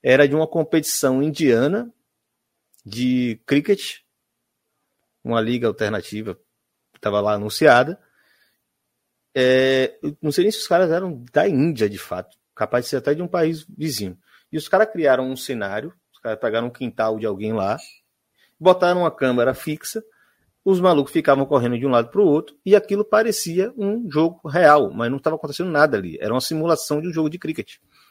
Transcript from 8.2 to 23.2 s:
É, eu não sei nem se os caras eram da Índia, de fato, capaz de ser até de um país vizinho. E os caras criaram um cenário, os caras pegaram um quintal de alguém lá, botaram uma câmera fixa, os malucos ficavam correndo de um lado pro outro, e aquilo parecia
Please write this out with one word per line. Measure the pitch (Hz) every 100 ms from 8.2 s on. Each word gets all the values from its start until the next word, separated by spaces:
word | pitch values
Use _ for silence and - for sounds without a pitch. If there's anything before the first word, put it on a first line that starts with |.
| _ _ _ _ _ _ _ _ _ _ _
É, | 135 127 131 131 131 131 -
eu | 151 147
não | 156
sei | 143
nem | 190
se | 220
os | -
caras | 175 180
eram | 165 190 139 120
da | 147 190
Índia, | 143 156 135 104
de | 101
fato, | - 92 95 _ _
capaz | - 107 123 120
de |
ser | 135
até | 139
de | 151
um | 175
país | 180 160 160 -
vizinho. | - 156 110 98 90 _ _ _
E | 151
os | -
caras | 185 214
criaram | 190 151 127 131
um | 131
cenário, | - 120 98 104 151 _ _
os | _
caras | 117 107
pegaram | 120 113 120
um |
quintal | 123 123 110 110 110
de | 110
alguém | 95 107
lá, | 110 98 123 - _ _ _ _ _ _ _
botaram | 165 180 180 180
uma | 170
câmera | - 131 123 123
fixa, | 127 - 151 - 220 - _ _ _ _ _ -
os | 185
malucos | 180 156 135
ficavam | 170 151 139 139
correndo | 143 120 120
de | 139
um |
lado | 123 117
pro | 185 196
outro, | 147 160 _ -
e | 202
aquilo | 208 202 208
parecia | 214